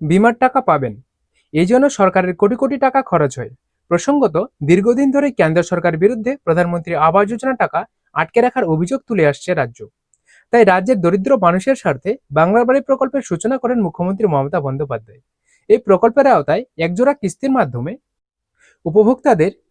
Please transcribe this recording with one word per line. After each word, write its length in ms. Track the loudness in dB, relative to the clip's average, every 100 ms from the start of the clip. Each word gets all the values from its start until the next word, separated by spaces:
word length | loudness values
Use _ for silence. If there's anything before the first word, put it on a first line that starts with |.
বীমার 340 | 0 2 2 2
টাকা 200 | 0 0
পাবেন।" 320 | 0 -2 -2 -10 _ _ _ _ _
এই 140 | -2 2
জন্য 180 | 2 2
সরকারের 440 | 2 0 2 -2 0
কোটি 200 | -2 0
কোটি 220 | -2 0
টাকা 220 | 0 0
খরচ 320 | 0 0 0 -4
হয়। 140 | -14 -16 _ _ -4
প্রসঙ্গত, 440 | -2 0 0 0 -2 -6 -4
দীর্ঘদিন 440 | 0 2 2 2 2
ধরে 160 | 0 0
কেন্দ্র 300 | 0 0 0
সরকারের 360 | -2 -2 -2 0
বিরুদ্ধে 320 | 0 0 -6 -6
প্রধানমন্ত্রী 500 | -2 0 0 -4 -6 0
আবাস 300 | 2 2 0
যোজনা 280 | -4 -6 -4
টাকা 240 | -4 -4 -8 _ _ -6
আটকে 240 | -2 0
রাখার 220 | 0 0
অভিযোগ 360 | -2 -2 -2 -6 -4
তুলে 180 | 0 0
আসছে 240 | 0 -4
রাজ্য। 260 | -4 -4 -8 -20 _ _ _ _ _ _
তাই 100 | 4
রাজ্যের 340 | 4 4 2 0
দরিদ্র 300 | 0 0 0 2
মানুষের 380 | 2 0 0 -2
স্বার্থে 360 | -2 -4 -4 -8 -4
বাংলার 340 | 0 2 2 2
বাড়ি 160 | 0
প্রকল্পের 400 | 0 -2 -2 -4
সূচনা 340 | -6 -6 -4 -4
করেন 200 | -2 -2
মুখ্যমন্ত্রী 440 | -2 -4 -6 -2 0
মমতা 320 | 0 -2 -4
বন্দ্যোপাধ্যায়। 640 | -4 -6 -6 -8 -12 -20 _ _ _ _ 0
এই 100 | 0
প্রকল্পের 480 | 2 2 2 2 4
আওতায় 360 | 2 2 -2 -4 -6
একজোড়া 360 | -4 0 0
কিস্তির 380 | 0 -4 -6 -2
মাধ্যমে 420 | -2 -2 -4 -8 -10 _ _ _ _ _ _ _ _ -2
উপভোক্তাদের 680 | 2 4 2 2 2 0 -2 _